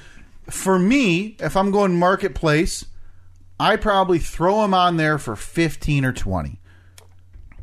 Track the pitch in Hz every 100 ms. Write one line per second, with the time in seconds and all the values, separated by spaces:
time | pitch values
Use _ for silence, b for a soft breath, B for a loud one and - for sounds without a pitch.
0 | B B B B - - 190 185 185 277
1 | 226 170 214 - 156 196 196 202 202 175
2 | 180 190 196 143 160 151 185 - - -
3 | - - - - - - 160 196 214 196
4 | 185 170 - - 170 214 208 190 180 165
5 | 156 151 135 104 - - 165 - 160 143
6 | 131 123 107 92 71 - b b b b
7 | b - - - - -